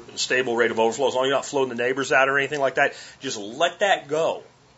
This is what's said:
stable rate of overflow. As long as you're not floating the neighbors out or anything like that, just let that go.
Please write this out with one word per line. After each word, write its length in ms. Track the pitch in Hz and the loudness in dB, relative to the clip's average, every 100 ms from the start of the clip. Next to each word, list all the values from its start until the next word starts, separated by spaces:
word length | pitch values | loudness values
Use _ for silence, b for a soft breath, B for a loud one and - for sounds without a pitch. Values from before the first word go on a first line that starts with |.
| - | -10
stable 420 | - - 127 127 117 | -8 0 0 0 2
rate 140 | 117 | 2
of 80 | 110 | 2
overflow. 300 | 113 110 123 | 0 2 0
As 60 | |
long 100 | 127 | 0
as 40 | 131 | 0
you're 80 | 135 | 0
not 80 | |
floating 320 | - 143 131 120 | 0 -2 -2 -2
the 60 | |
neighbors 280 | 123 135 131 | -2 -2 2
out 200 | 139 135 | 4 4
or 80 | 139 | 2
anything 220 | 139 147 | 0 0
like 160 | 135 147 | 0 2
that, 180 | 143 B B B | 0 B B B
just 160 | 131 113 | -10 -8
let 440 | 101 127 175 - | -10 -2 -2 0
that 280 | 202 170 143 | 0 0 0
go. 340 | 151 151 87 - _ _ | -2 0 -2 -10 _ _